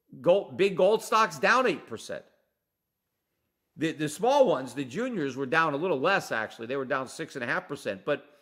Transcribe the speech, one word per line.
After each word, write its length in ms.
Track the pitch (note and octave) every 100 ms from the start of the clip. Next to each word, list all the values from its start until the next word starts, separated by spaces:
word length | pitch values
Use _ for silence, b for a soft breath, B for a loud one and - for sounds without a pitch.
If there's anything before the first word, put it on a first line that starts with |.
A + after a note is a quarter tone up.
| _ C#3+
gold, 340 | C3 F#3+ F3+ B2+
big 220 | G3 F#3
gold 240 | F#3 G#3+
stocks 360 | - A3 G#3+ D#3
down 260 | F#3+ A#3 B3+
eight 220 | C#3 -
percent. 360 | A2+ - D2 - _ _ _ _ _ _ _ _ _ _ _ _ _ _ -
The, 160 | D#3
the 160 | C#3 D3+
small 380 | D3 A3 C#4+ B3
ones, 300 | C#3+ C3 A#2
the 100 | C3+
juniors, 500 | C#3 B3+ A3+ C#3 B2+
were 120 | C3+
down 260 | D#3+ E3
a 40 | C#3
little 220 | F#3 D3
less, 320 | D#3 G3 -
actually. 360 | A#2+ G#2+ - A2+
They 80 | C#3
were 100 | B2+
down 220 | C3+ B2+
six 280 | - D#3+ C#3+
and 80 |
a 40 | A#2+
half 200 | E3 F#3
percent, 340 | C#3+ A#2+ G2 -
but 180 | C#3+ - b